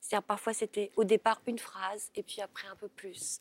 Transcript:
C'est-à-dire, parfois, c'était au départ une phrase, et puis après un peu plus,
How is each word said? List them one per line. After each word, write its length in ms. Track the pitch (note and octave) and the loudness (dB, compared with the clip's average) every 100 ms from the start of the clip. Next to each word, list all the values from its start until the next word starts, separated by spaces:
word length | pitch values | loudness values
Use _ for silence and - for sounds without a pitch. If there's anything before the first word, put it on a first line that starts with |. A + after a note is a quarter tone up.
C'est-à-dire, 260 | - G#3 - | -2 -2 0
parfois, 280 | G3+ - | -2 0
c'était 360 | A3 G#3+ G#3 G3+ - | 0 -2 0 0 2
au 80 | |
départ 380 | G3+ A3 A3+ A3 - | 6 8 6 2 -2
une 120 | A#3 | -4
phrase, 520 | - F#3+ F#3+ G#3 - | -6 -6 -6 -6 -8
et 80 | - | -8
puis 180 | - - | -8 -8
après 260 | G3 - G3 | -8 -8 -14
un 80 | F#3+ | -12
peu 120 | G#3 | -14
plus, 500 | - F#3+ F3+ - - | -12 -14 -8 -8 -6